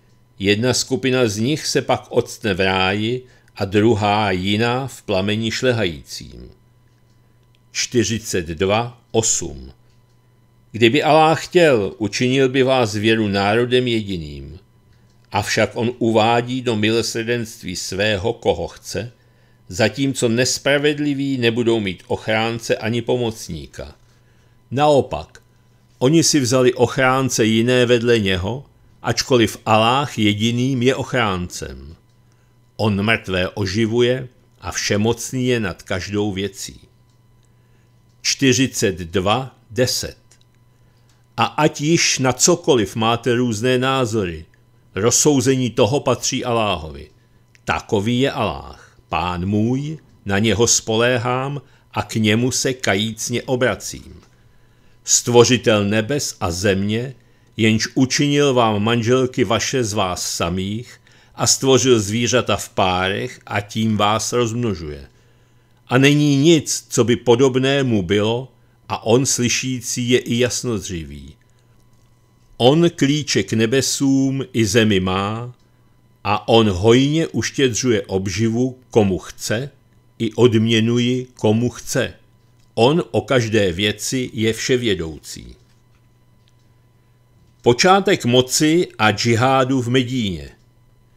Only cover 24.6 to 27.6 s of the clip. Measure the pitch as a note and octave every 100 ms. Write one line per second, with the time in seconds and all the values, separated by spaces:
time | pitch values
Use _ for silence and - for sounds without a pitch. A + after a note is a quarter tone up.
24.6 | _ A#2+ D3+ C#3 - D2+ D#2+ - _ _
25.6 | _ _ _ _ B2+ E3 D3 D3+ A#2+ C3
26.6 | B2+ B2+ B2 - C3 C3 C3+ - A2 A2